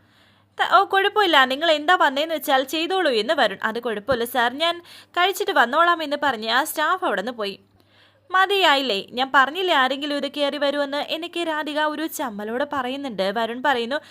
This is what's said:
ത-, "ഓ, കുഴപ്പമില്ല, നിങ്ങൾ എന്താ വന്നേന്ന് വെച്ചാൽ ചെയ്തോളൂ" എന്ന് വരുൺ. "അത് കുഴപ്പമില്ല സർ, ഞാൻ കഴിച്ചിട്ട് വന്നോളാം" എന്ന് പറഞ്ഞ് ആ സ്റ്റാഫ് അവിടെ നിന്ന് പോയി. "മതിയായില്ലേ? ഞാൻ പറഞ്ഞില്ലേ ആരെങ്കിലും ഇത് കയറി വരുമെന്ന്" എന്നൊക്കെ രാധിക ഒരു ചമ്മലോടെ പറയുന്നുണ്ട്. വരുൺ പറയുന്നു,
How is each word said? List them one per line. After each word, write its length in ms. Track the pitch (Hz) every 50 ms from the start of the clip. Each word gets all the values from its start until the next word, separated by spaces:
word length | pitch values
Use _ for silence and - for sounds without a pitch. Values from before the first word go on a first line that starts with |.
| _ _ _ _ _ _ _ _ _ _ _
ത-, 120 | - 392 - 320
"ഓ, 100 | 370 392
കുഴപ്പമില്ല, 600 | 392 392 392 392 403 403 427 403 349 311 277 262
നിങ്ങൾ 260 | 254 262 285 330 339
എന്താ 240 | 311 294 302 320 370
വന്നേന്ന് 400 | 349 330 294 262 277 311 330 320
വെച്ചാൽ 280 | 294 - 294 269 262 269
ചെയ്തോളൂ" 480 | 269 320 320 330 311 381 381 349 294
എന്ന് 220 | 247 214 208 262 339
വരുൺ. 260 | 294 240 202 196 - -
"അത് 160 | 220 214 233
കുഴപ്പമില്ല 460 | 240 233 214 202 202 - 262 233 233
സർ, 280 | 247 - 254 233 240 247
ഞാൻ 300 | 294 330 339 349 349 - - - - - _
കഴിച്ചിട്ട് 420 | - 349 359 392 381 - 392 392
വന്നോളാം" 520 | 349 294 240 233 277 320 339 349 349 330 311
എന്ന് 140 | 285 285 285 294
പറഞ്ഞ് 260 | 277 247 214 220 226
ആ 140 | 233 254 311
സ്റ്റാഫ് 420 | 311 - 320 302 320 370 370 370
അവിടെ 160 | 311 - 185
നിന്ന് 100 | 196 247
പോയി. 280 | 240 226 202 202 190 - _ _ _ _ _ _ _ _ _ _ _ _ _ -
"മതിയായില്ലേ? 760 | 359 370 381 370 403 392 359 302 277 277 277 247 196 196 - -
ഞാൻ 200 | 214 247 262 262 277
പറഞ്ഞില്ലേ 400 | 277 262 262 311 370 381 359 320
ആരെങ്കിലും 420 | 277 254 262 285 269 294 294 285
ഇത് 100 | 285 277
കയറി 300 | 285 - 294 285 277 285
വരുമെന്ന്" 400 | 285 285 277 285 285 285 269 277
എന്നൊക്കെ 460 | 294 - - 302 330 330 339 - 339 339
രാധിക 360 | 320 311 302 302 302 294 302
ഒരു 280 | 311 311 302 294 320
ചമ്മലോടെ 600 | 320 - - 294 240 208 202 208 214 233 254 294 294 294
പറയുന്നുണ്ട്. 580 | 277 247 247 262 285 285 269 208 180 190 196 202
വരുൺ 260 | 233 226 220 240 254 262
പറയുന്നു, 320 | 294 269 240 233 226 277 311 - -